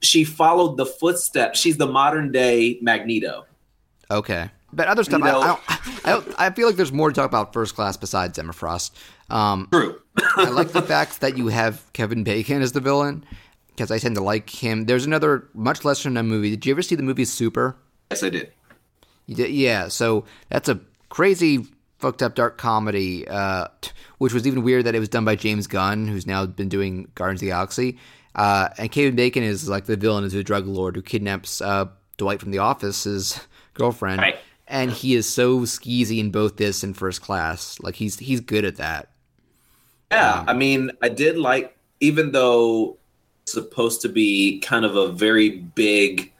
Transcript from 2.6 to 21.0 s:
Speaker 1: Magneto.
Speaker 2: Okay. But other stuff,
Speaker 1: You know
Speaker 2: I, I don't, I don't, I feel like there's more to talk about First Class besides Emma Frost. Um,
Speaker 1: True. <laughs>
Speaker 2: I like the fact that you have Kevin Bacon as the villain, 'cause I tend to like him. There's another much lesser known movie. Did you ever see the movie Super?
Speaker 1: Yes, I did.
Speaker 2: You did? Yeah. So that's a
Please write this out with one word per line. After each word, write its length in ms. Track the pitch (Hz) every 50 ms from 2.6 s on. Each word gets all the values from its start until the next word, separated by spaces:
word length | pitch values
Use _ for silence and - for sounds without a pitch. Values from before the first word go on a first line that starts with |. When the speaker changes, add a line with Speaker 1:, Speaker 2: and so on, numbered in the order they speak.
| 117 120 120 120
Speaker 1:
Magneto. 640 | 117 120 113 110 104 113 113 107 101 78 67 - - _ _ _ _ _ _ _ _ _ _ _ _ -
Speaker 2:
Okay. 400 | 104 107 104 - 98 85 85 98 - _ _ _ -
But 160 | 151 160 -
other 160 | 208 233 202
stuff, 160 | - 143 151
Speaker 1:
You 40 | 139
know 140 | 143 143 131
Speaker 2:
I, 40 | 143
I 20 |
don't, 600 | 170 175 - - - - - - - - - -
I 40 | -
don't, 240 | 196 214 - - - -
I 100 | - 190
feel 160 | 185 240 233
like 100 | 233 202
there's 160 | 175 185 135 135
more 160 | 143 156 151
to 60 | 127
talk 120 | 143 135
about 260 | 131 - 113 104 - -
First 220 | 120 110 101 -
Class 220 | - 104 98 92
besides 420 | - - 95 - 95 90 90 - -
Emma 140 | 78 82 80
Frost. 440 | - - 80 85 87 - - - - - - - _ _ -
Um, 380 | 117 113 107 104 101 95 98 - -
Speaker 1:
True. 280 | 165 - 85 - - _ _
<laughs> 280 | - - - - -
Speaker 2:
I 140 | 196 185 123
like 220 | 123 135 160 160 -
the 100 | 175 170
fact 380 | - 156 147 151 - - -
that 160 | 143 135 131 127
you 100 | 120 113
have 340 | 110 117 113 113 107 - - _ -
Kevin 320 | - 117 104 117 117 104
Bacon 380 | 113 101 110 110 - 143 143 131
as 100 | 123 135
the 80 | 143
villain, 440 | 127 135 139 143 143 143 147 156 - - - - - _ _ _ _ _ _
'cause 140 | - 120 -
I 80 | 110 110
tend 180 | - 120 113
to 60 | 104 95
like 280 | 98 107 107 - -
him. 340 | - - - 117 110 110 113
There's 200 | 107 127 127 127
another 420 | 147 156 156 156 151 143 131 - _ -
much 300 | 104 110 131 165 - -
lesser 260 | 147 143 - - 143
known 180 | 123 117 117 110
movie. 220 | 110 107 104 104
Did 160 | 107 110 -
you 60 | 127 139
ever 100 | 160 180
see 120 | - 180
the 80 | 151 135
movie 220 | 131 131 135 123
Super? 520 | 113 - - 117 113 - - 123 127 127 - _ _ _ _ _ -
Speaker 1:
Yes, 120 | - - -
I 60 | 95
did. 220 | 90 82 - - _ _ _ _ - _ _ _ _ _ _ _ _ _ _
Speaker 2:
You 80 | - 113
did? 140 | - 123 90
Yeah. 380 | 143 143 135 123 113 101 87 87
So 360 | - - 120 117 110 104 - - - - - -
that's 180 | - - - -
a 100 | 117 92 - _ _ _